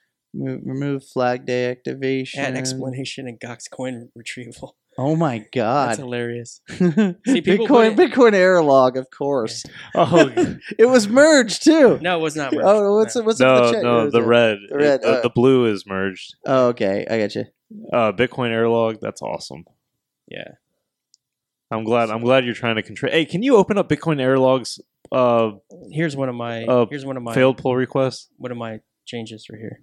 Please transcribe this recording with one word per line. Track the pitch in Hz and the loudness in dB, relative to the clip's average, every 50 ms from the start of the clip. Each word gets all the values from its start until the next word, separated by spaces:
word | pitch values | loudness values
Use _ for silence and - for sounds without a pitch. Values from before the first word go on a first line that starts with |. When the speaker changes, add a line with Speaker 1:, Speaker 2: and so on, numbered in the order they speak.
| _ _ _ _ _ _ - | _ _ _ _ _ _ -12
Speaker 1:
Mo-, | - 139 131 131 127 | -10 -8 -8 -8 -10
remove | - 131 131 135 143 143 143 135 135 - | -10 -8 -8 -6 -4 -4 -6 -6 -8 -6
flag | - 135 123 123 123 127 135 | -4 -2 0 0 -2 -4 -4
day | 127 123 123 123 123 | -4 -4 -2 -2 -4
activation. | 123 123 - 131 131 135 135 131 135 131 131 131 - 139 | -6 -8 -8 -10 -8 -6 -4 -4 -2 -4 -4 -6 -8 -8
Speaker 2:
Add | 139 135 131 127 | -6 -6 -6 -6
explanation | 131 131 131 131 131 131 127 131 135 131 - - 131 123 | -6 -8 -8 -8 -8 -8 -8 -10 -10 -10 -12 -12 -14 -14
and | 117 107 | -14 -14
Gox | - 117 120 113 - - | -16 -16 -16 -16 -18 -18
coin | - - 131 131 127 117 117 120 - | -14 -10 -10 -10 -10 -10 -14 -18 -20
retrieval. | 117 113 - - 127 123 113 - - - - _ _ _ _ _ - | -18 -16 -16 -14 -14 -16 -16 -18 -18 -20 -20 _ _ _ _ _ -4
Speaker 1:
Oh | 127 143 160 | -2 -2 0
my | 160 170 147 123 110 110 - - | 0 0 -2 -2 -4 -8 -8 -4
God. | 123 113 110 127 147 135 120 | -4 -2 0 0 0 0 -2
Speaker 2:
That's | 113 127 | -4 -6
hilarious. | 139 123 123 120 120 120 117 120 120 - - - _ | -6 -8 -8 -8 -8 -8 -8 -10 -12 -16 -20 -20 _
Speaker 1:
<laughs> | - | -12
Speaker 2:
See, | - - 180 175 147 180 214 190 175 - - 233 269 208 | -4 0 0 2 2 2 0 0 -2 -4 -2 0 0 0
people | 160 - 185 208 226 | 2 2 2 2 2
Speaker 1:
Bitcoin, | 202 277 240 226 226 214 | 4 4 4 4 4 4
Speaker 2:
put | 214 | 4
it | 359 269 | 2 2
Speaker 1:
Bitcoin | - - 254 226 208 | 4 4 4 6 6
error | 190 180 185 185 175 | 4 4 4 4 4
log, | 160 147 135 135 131 127 123 131 | 4 4 6 6 4 4 2 -2
of | 131 - | -8 -10
course. | - - 147 139 143 131 110 113 - - - - - - - - - | -10 -8 -6 -4 -2 -2 -4 -6 -8 -12 -16 -18 -20 -20 -18 -4 -2
Speaker 3:
Oh. | - 170 - 170 - - - - | 0 2 4 4 4 4 4 2
Speaker 1:
<laughs> | 339 349 - - - - - 214 - | -2 -2 -2 -4 -8 -14 -6 2 4
It | 220 247 | 4 6
was | 254 254 208 202 | 6 4 2 2
merged | 220 262 294 320 311 277 240 220 - - - | 4 6 6 6 6 4 4 2 -4 0 2
too. | 311 311 320 285 226 151 117 | 4 6 6 6 6 4 2
Speaker 2:
No, | 151 175 180 170 | 0 -2 -2 -2
it | |
was | 160 160 151 | -2 -4 -4
not | 156 147 131 | -6 -6 -4
merged. | 139 151 - 185 | -2 0 2 4
Speaker 1:
Oh, | 208 214 202 202 202 214 | 4 4 2 2 2 2
what's | 220 214 - | 0 0 -2
Speaker 2:
No. | 247 | -2
Speaker 1:
it, | 220 | -2
what's | 214 226 - | -2 0 2
it | 127 | 4
Speaker 3:
No, | 131 131 | 6 6
Speaker 1:
with | 127 120 | 6 4
the | 117 | 4
check? | 117 110 113 | 2 0 0
Speaker 3:
no, | 120 120 | 2 2
Speaker 1:
What | 117 110 | 2 2
was | - 113 | 2 2
Speaker 3:
the | 117 | 2
Speaker 1:
it? | 113 | 2
Speaker 3:
red. | 110 117 120 117 113 107 101 101 101 | 4 4 4 4 2 0 -2 -6 -6
Speaker 1:
The | 147 143 | -2 0
red, | 147 147 139 | 2 2 2
Speaker 3:
It, | 131 - | 2 2
the, | - | 0
Speaker 1:
uh, | 131 127 | 0 0
Speaker 3:
the | 117 120 | 0 -2
blue | - 123 120 135 131 127 123 113 | 0 2 4 4 4 4 2 2
is | 104 95 - - | 0 -4 -6 -6
merged. | 98 95 95 98 92 - - - - _ - | -6 -4 -4 -4 -6 -8 -14 -20 -20 _ -4
Speaker 1:
Oh, | - 135 131 127 123 | -2 0 2 2 0
okay. | 120 117 110 95 98 104 - - | 0 -2 -2 -2 -2 -4 -4 -4
I | 110 113 | -4 -4
got | 107 104 - | -4 -4 -4
you. | 110 113 - _ _ _ _ 220 208 - - - | -8 -10 -10 _ _ _ _ -20 -20 -10 -6 -2
Speaker 3:
Uh, | 123 113 107 | 0 0 0
Bitcoin | 98 - - - - - 127 117 | 0 -2 -2 -2 -2 -4 -6 -4
error | 113 113 113 117 | -2 -2 0 0
log. | 117 117 113 113 113 104 | 0 0 0 -2 -4 -6
That's | - 110 - - | -10 -12 -10 -10
awesome. | - - - - - - 65 73 85 _ _ _ _ _ _ _ _ _ _ _ _ _ | -10 -10 -10 -10 -12 -14 -18 -18 -20 _ _ _ _ _ _ _ _ _ _ _ _ _
Speaker 2:
Yeah. | - - - - - _ _ _ _ _ _ _ _ _ _ _ _ _ _ _ _ _ _ _ _ _ _ _ | -18 -18 -18 -18 -20 _ _ _ _ _ _ _ _ _ _ _ _ _ _ _ _ _ _ _ _ _ _ _
Speaker 3:
I'm | 117 110 110 | -8 -6 -4
glad, | 110 120 117 117 110 | -2 0 0 0 -2
I'm | 107 113 | -4 -4
glad | 117 120 131 135 127 | 0 2 2 2 0
you're | 120 110 | -2 -4
trying | - - 117 113 110 | -4 -4 -4 -2 -2
to | |
control. | 104 - 107 - - 131 | -4 -8 -8 -8 -4 -2
Hey, | - 165 160 | 0 0 -2
can | - - 175 226 | -2 -4 -4 0
you | 277 269 208 | 4 4 4
open | 190 - 202 202 | 4 2 0 -2
up | 180 - | -2 -2
Bitcoin | 151 143 - 165 156 139 | -4 -2 -2 -2 -2 0
error | 131 127 135 131 | 0 2 2 2
logs? | 131 131 131 131 113 - - - - _ _ _ - _ | 4 2 2 0 -2 -6 -14 -16 -20 _ _ _ -12 _
Uh, | - 127 127 123 120 117 113 110 101 101 _ _ - 175 - 104 | -2 0 2 2 2 2 0 -2 -4 -8 _ _ -20 -20 -20 -12
Speaker 2:
Here's | - 147 170 165 139 | -8 -6 -6 -6 -6
one | 135 135 131 | -6 -6 -8
of | 120 | -8
my, | 120 120 117 117 113 113 | -8 -10 -10 -10 -8 -4
Speaker 3:
uh, | 113 127 123 120 98 | 0 0 2 0 0
Speaker 2:
here's | 143 143 135 | -4 -8 -12
one | 135 135 131 | -10 -10 -10
of | 120 | -10
my | 117 113 | -4 0
Speaker 3:
failed | 135 131 131 131 - | 2 2 2 2 0
pull | - 135 127 | -2 -2 -2
requests? | 127 127 - - 139 135 131 123 - - _ _ - | -2 -2 -2 -2 -2 -2 -2 -4 -8 -16 _ _ -16
Speaker 2:
one | 127 123 123 | -14 -14 -12
of | 120 | -12
my | 117 113 110 110 - _ _ _ _ | -12 -12 -14 -16 -18 _ _ _ _
changes | - - 117 113 107 113 104 - - | -14 -12 -12 -12 -14 -16 -18 -18 -20
right | 104 107 | -18 -16
here. | 113 - - - | -16 -16 -16 -18